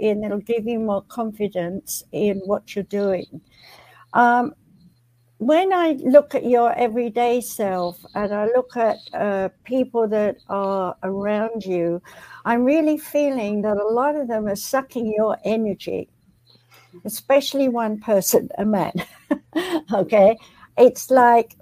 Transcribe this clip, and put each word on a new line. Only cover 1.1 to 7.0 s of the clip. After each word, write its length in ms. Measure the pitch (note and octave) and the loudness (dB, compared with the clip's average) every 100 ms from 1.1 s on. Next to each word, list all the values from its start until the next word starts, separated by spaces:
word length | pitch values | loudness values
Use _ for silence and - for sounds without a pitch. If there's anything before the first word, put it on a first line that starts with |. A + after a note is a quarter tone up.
| - A3+ G#3+ G#3 F#3 E3+ F#3+ - - - | -8 -8 -6 -6 -4 -6 -8 -10 -12 -10
in 260 | F#3+ G#3 G3 F#3+ | -2 -2 -2 -4
what 280 | G#3+ - - | -4 -4 -10
you're 80 | F#3 | -6
doing. 560 | G3+ G3+ F#3 - - - _ - - - - _ | -4 -2 -2 -6 -16 -20 _ -20 -20 -20 -20 _
Um, 400 | - A#3+ A#3+ B3 - _ _ _ _ _ _ _ - | 2 4 4 0 -6 _ _ _ _ _ _ _ -6
when 320 | A3+ D#4 F#4+ | 2 2 2
I 180 | F#4 E4+ C#4 | 2 0 0
look 320 | - C#4+ C#4+ C4+ | 4 6 6 0
at 100 | - | 0
your 280 | A#3+ A#3+ | 2 2
everyday 680 | - A#3+ A3 | 2 0 -2